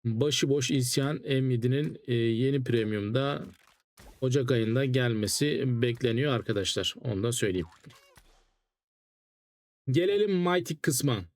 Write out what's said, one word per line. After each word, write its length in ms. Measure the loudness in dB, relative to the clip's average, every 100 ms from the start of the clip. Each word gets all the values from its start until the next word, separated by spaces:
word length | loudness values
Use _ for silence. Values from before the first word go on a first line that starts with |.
başıboş 640 | -2 0 0 0 0 0 2
isyan 500 | 0 0 0 0 -4
M 280 | -2 0 0
yedinin, 460 | 0 0 0 -2 -6 -4
e, 80 |
yeni 500 | 0 0 2 0 0
premiumda 800 | 0 0 0 -2 -2 -2 -2 -4 -10 -18 _ _ _ -20 -20 -4
Ocak 320 | 0 0 2
ayında 320 | 2 2 2
gelmesi 800 | 2 2 2 0 0 0 0 0 0
bekleniyor 680 | 0 0 0 0 0 0
arkadaşlar. 640 | 0 0 -2 -2 -2 -4 -4
Onu 220 | -4 -2
da 100 | -2
söyleyeyim. 340 | 0 0 0 -4 -12 -20 -20 -20 -20 -20 _ _ _ _ _ _ _ _ _ _ _ _ _ _ _ 0
Gelelim 400 | 2 2 2 2
Mythic 500 | 2 2 0 -2 -4
kısma. 420 | -2 0 0 -2 -4